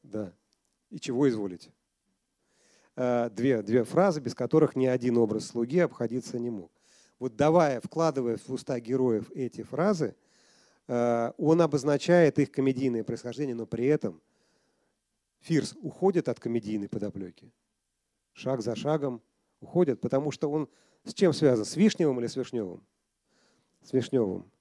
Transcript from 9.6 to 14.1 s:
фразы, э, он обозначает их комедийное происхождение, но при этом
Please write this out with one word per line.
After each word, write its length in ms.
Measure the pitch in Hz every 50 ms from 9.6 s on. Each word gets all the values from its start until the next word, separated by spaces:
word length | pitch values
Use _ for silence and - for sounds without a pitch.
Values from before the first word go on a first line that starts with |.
| 113
фразы, 520 | - - - 170 202 214 165 151 104 - _ _ _ _ _ _ _ _ _ _ _ _ _ _ -
э, 440 | 127 120 120 120 117 117 117 117 - -
он 220 | 185 147 165 170
обозначает 800 | 170 156 143 147 131 147 147 139 - - 175 175 170 147 - -
их 120 | 143 131
комедийное 540 | - - 135 135 131 123 135 131 120 113 107
происхождение, 500 | - 120 110 - 123 117 117 147 135 120
но 120 | 117 113
при 200 | - - 113 120
этом 340 | 131 151 147 - 104